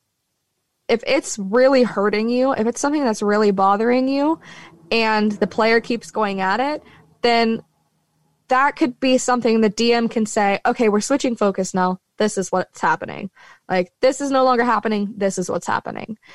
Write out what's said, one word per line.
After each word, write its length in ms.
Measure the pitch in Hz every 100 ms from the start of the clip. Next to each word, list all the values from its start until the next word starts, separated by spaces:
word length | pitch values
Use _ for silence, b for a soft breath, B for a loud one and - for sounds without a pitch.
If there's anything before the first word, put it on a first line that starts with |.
| _ _ _ _ _ _ _ _ -
if 160 | 226 -
it's 320 | 269 - -
really 460 | 190 226 262 269
hurting 440 | 226 - 208 208 226
you, 240 | 247 262
if 140 | 262 226
it's 140 | 240
something 240 | 285 302
that's 180 | 262 214
really 300 | 208 208 208
bothering 560 | 196 196 202 226 247 262
you, 320 | 277 294 320 B B B - -
and 400 | 226 220 214 214
the 160 | 208 208
player 340 | - 220 226
keeps 300 | 233 233 -
going 300 | 208 208 196
at 180 | 190 208
it, 240 | 277 302 B B B _
then 400 | 240 233 226 226 - _ _ _ _ _ _ _ _
that 260 | 254 285
could 240 | - 277 240
be 200 | 262 254
something 420 | - 247 233 226
the 80 | 220
D 240 | 208 233
M 160 | 233 226
can 180 | 233 214
say, 320 | - 202 202 226
"Okay, 220 | 247 220
we're 120 | 208
switching 360 | - 277 262 233
focus 380 | 202 196 190
now. 260 | 185 185 185 _ _
This 200 | 214 -
is 140 | 180
what's 300 | 185 - -
happening. 500 | 170 160 - 71 196 B B B -
Like, 240 | 185 180 _
this 200 | 254 269
is 120 | 285
no 100 | 269
longer 220 | 262 247
happening. 500 | 240 214 226 214 202 214
This 220 | 196 190
is 100 | 180
what's 200 | 175 -
happening." 500 | - - 53 - 214 B